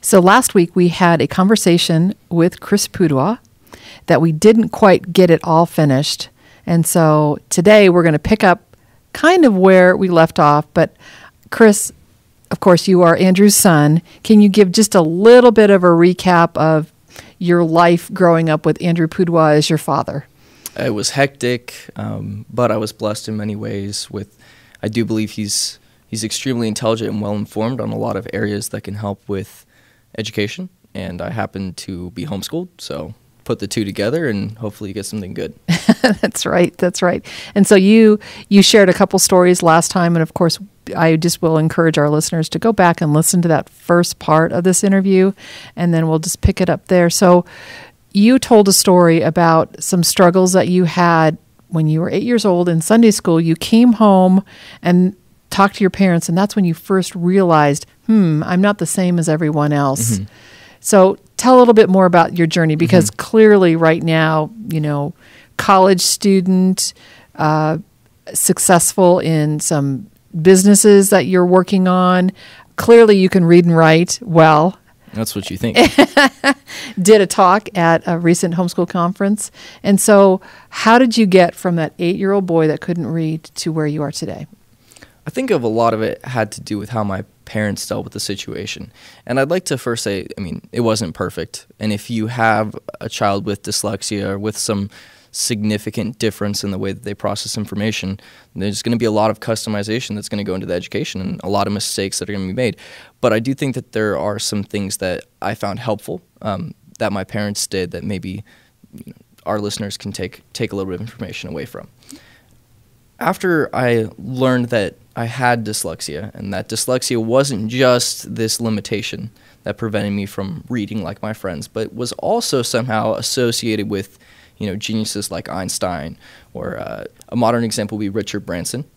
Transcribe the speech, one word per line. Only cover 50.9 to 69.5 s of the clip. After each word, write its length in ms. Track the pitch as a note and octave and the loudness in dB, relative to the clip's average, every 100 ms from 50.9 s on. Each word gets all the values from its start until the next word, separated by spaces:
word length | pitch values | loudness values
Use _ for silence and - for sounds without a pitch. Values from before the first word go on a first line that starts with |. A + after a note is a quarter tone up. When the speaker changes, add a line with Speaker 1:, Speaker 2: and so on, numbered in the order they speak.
| E3+ F3 E3 D#3+ E3 _ _ _ | 0 2 4 2 -2 _ _ _
Speaker 1:
when 180 | E3 D#3 | -2 0
you 140 | D#3 | 0
were 80 | E3+ | -2
eight 120 | D#3 | -4
years 200 | A3 A#3+ G#3+ | -2 0 2
old 220 | F3 F3+ | 0 0
in 120 | E3+ | 0
Sunday 300 | D#3 A3+ A#3 | 2 4 4
school. 280 | G3+ - E3 | 4 0 0
You 140 | E3 E3 | 0 -2
came 380 | - A3+ B3 | 0 4 4
home 500 | A3 G#3+ F#3+ F#3 F#3 - - - - | 4 4 4 4 2 0 -16 -20 -8
and 340 | E3+ F3+ F3+ - _ _ _ | 0 2 2 -2 _ _ _
talked 260 | - G3 - | 0 0 2
to 40 | |
your 80 | G3 | -2
parents, 380 | - G3 E3+ - | 0 0 0 0
and 100 | E3+ | -2
that's 160 | G3+ - | -2 0
when 100 | F3+ | -2
you 80 | |
first 420 | E3 - F#3+ F3 F#3 | -2 -2 -2 -2 -4
realized, 720 | F3 F#3+ F#3 D#3 D3 C#3+ - _ - | 0 2 4 4 4 0 -6 _ 0
"Hmm, 380 | A3 F3+ D3+ | 2 4 0
I'm 160 | - F3+ | -2 0
not 160 | G3+ G#3 | 0 0
the 60 | E3+ | -4
same 340 | - F3+ F3 | -2 0 0
as 100 | E3 | 0
everyone 420 | D#3 E3 D3+ D3 | 0 0 -2 0
else." 460 | D3 C#3 C3 A#2 G#2+ | 0 0 -2 -2 -4
Speaker 2:
Mm-hmm. 60 | G2 - - - - _ | -6 -16 -20 -20 -20 _
Speaker 1:
So 360 | - G#3 F#3 G3+ _ - | 0 4 4 2 _ -4
tell 200 | B3 B3+ | 4 6
a 20 | |
little 140 | A#3+ | 8
bit 140 | A3 G#3 | 6 6
more 160 | F#3 F#3 | 6 4
about 320 | F3 E3+ F3 | 4 2 0
your 80 | E3 | -2
journey, 300 | F3 D#3+ D#3 | 0 0 0
because 340 | E3+ F#3 D#3 | 2 4 2
Speaker 2:
Mm-hmm. 80 | - | -4
Speaker 1:
clearly 520 | - A3 A3 G#3 F#3 E3 | -2 4 6 6 4 4
right 260 | E3 E3 | 2 0
now, 480 | E3 D#3+ D#3+ D#3 D#3 A3+ G#3+ | 0 0 0 0 -4 -10 -8
you 140 | D#3+ | -6
know, 320 | D3+ D3 C#3+ - _ - _ - | -4 -4 -6 -10 _ -20 _ -10
college 460 | - G3 F#3+ F#3 | 2 4 4 4
student, 920 | - - G#3 G3 F#3 F#3 F#3 F#3 - - - - _ - | 0 -2 2 2 2 2 2 0 -6 -10 -20 -20 _ -4
uh, 420 | D#3 D#3 D#3 D#3+ - _ _ _ - | 0 0 0 -4 -8 _ _ _ -12
successful 840 | - - F#3 - F3+ - - F3+ F3+ | -6 -2 -2 2 2 2 2 4 4
in 420 | - D#3+ D3+ | 2 0 0